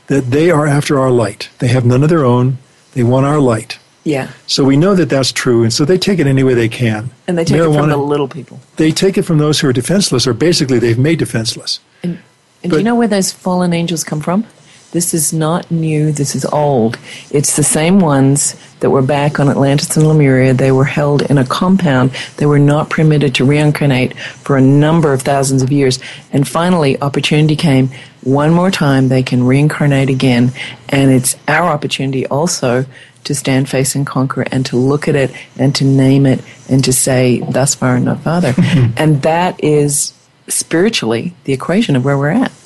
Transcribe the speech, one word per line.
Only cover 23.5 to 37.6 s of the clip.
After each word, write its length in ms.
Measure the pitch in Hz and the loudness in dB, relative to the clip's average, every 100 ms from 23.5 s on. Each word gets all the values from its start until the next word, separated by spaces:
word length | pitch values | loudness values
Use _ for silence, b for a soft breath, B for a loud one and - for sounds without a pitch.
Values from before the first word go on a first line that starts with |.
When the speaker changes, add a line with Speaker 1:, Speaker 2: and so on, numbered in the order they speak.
| 147 151 147 143 127 131 - | 2 2 2 0 0 -2 -6
Speaker 2:
for 400 | - - - 139 | -16 -10 -2 2
a 40 | |
number 520 | 131 143 151 165 151 | 4 4 4 4 2
of 100 | 131 | 0
thousands 400 | 143 139 135 135 | 0 0 0 0
of 100 | 131 | 0
years. 260 | 143 131 127 B B B | 2 0 -2 B B B
And 140 | 143 143 | -2 -2
finally, 540 | 165 175 180 139 139 | 0 0 2 0 0
opportunity 540 | 143 151 - 151 151 151 | -2 -2 0 2 2 2
came. 320 | 165 131 131 B B B | 2 2 0 B B B
One 300 | 127 139 151 | -2 0 2
more 180 | 170 185 | 2 0
time, 380 | 190 147 135 131 | 0 0 2 2
they 160 | 131 | 0
can 180 | 127 123 | 0 0
reincarnate 640 | 123 135 151 - 147 135 135 | 2 2 2 0 0 2 0
again. 420 | 131 135 120 123 B B B - | 0 0 2 0 B B B -4
And 200 | 139 139 | 0 2
it's 240 | 131 - - - | 2 0 -6 -4
our 220 | 156 175 | 0 0
opportunity 540 | 147 139 - 135 131 - | -2 -4 -4 -4 -4 -4
also 560 | 135 175 - 131 123 131 B B B | -2 -2 -2 -2 -2 -4 B B B
to 100 | - | -8
stand, 340 | 147 143 131 135 | -6 -2 0 0
face, 280 | 131 135 139 | -2 -2 -2
and 100 | 143 | -4
conquer, 360 | 135 135 135 - | -2 -4 -4 -4
and 120 | 131 131 | -4 -2
to 100 | 123 | 0
look 320 | 135 147 - | 0 0 0
at 80 | 147 | 0
it, 160 | 127 B B - | -2 B B -2
and 160 | 135 | -2
to 100 | 147 | 0
name 400 | 135 135 131 139 | 2 2 4 4
it, 160 | 135 - B B - | 2 0 B B -2
and 160 | 131 | 0
to 80 | 127 | 0
say, 480 | 127 - 127 127 117 - | 0 0 0 2 0 -2
"Thus 240 | 131 | -2